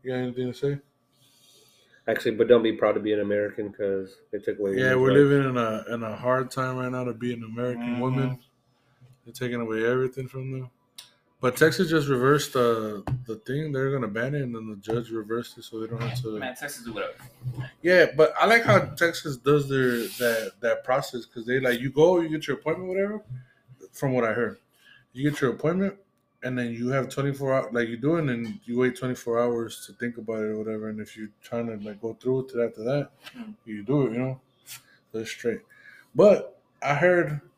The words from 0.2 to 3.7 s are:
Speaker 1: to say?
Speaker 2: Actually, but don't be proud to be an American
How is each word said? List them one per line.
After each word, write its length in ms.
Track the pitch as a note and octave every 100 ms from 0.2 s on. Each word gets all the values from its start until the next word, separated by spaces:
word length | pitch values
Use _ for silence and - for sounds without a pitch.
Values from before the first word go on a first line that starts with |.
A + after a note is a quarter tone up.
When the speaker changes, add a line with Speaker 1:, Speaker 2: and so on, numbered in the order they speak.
| B2+ B2 B2
Speaker 1:
to 20 | A#2+
say? 220 | C#3+ C#3+ _ _ _ _ _ _ _ - _ _ _ _ -
Speaker 2:
Actually, 260 | A2 B2
but 160 | A2 A#2
don't 140 | A#2+
be 100 | A2+
proud 200 | G#2+ G#2+
to 80 | G#2
be 120 | G#2
an 80 | G#2+
American 520 | G2+ G2+ G#2 - G#2